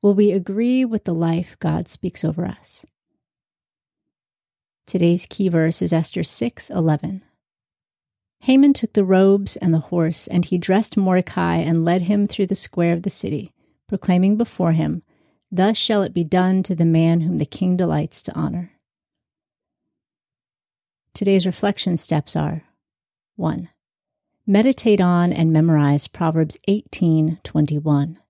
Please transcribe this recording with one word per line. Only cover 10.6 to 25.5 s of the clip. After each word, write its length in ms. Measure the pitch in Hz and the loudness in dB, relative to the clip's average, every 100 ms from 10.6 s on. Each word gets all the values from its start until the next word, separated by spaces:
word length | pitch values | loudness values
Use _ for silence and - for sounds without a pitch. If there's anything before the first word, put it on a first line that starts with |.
| 170 190 226 - | 2 0 2 0
Mordecai 640 | 190 185 180 - 170 170 | 2 2 0 -4 -2 0
and 260 | 160 165 | 0 0
led 180 | 165 180 | 2 0
him 240 | 175 208 202 | 0 0 0
through 220 | - 190 | -2 -2
the 80 | 196 | -2
square 360 | - - 170 | -6 -2 0
of 120 | 170 | 0
the 40 | 180 | -4
city, 460 | - - 151 185 _ _ _ _ | -6 -6 -6 -8 _ _ _ _
proclaiming 500 | 202 - 180 185 214 | -6 0 2 2 2
before 360 | 233 - 175 | -2 -2 0
him, 320 | 165 156 165 _ _ _ _ _ | 2 0 -4 _ _ _ _ _
"Thus 240 | 185 190 220 | 0 0 0
shall 260 | - 208 | 0 0
it 100 | 196 | 0
be 120 | 180 | -2
done 400 | 160 185 185 190 | 0 0 2 0
to 100 | 180 | -2
the 100 | 170 | 0
man 360 | 170 160 165 170 | 2 4 4 2
whom 180 | 160 170 | 0 -2
the 80 | 151 | -6
king 300 | - 185 180 | -4 -2 0
delights 460 | 175 156 156 - | 0 -2 -4 -8
to 120 | - | -10
honor." 380 | 160 151 170 175 _ _ _ _ _ _ _ _ _ _ _ _ _ _ _ _ _ _ _ _ _ _ _ _ | -6 -6 -6 -10 _ _ _ _ _ _ _ _ _ _ _ _ _ _ _ _ _ _ _ _ _ _ _ _
Today's 320 | - 196 196 180 | -4 2 2 2
reflection 500 | 175 202 196 - 175 | -2 -4 -2 -2 -4
steps 380 | - 156 - | -2 -4 -2
are, 300 | 160 151 160 _ _ _ _ _ _ _ - | -4 -4 -6 _ _ _ _ _ _ _ -6
one, 320 | 170 160 175 _ _ _ _ _ _ _ - | -4 -4 -10 _ _ _ _ _ _ _ 0
meditate 520 | 196 240 262 240 202 | 2 4 2 2 4
on 320 | 180 175 175 | 4 2 2
and 200 | - 160 | 2 2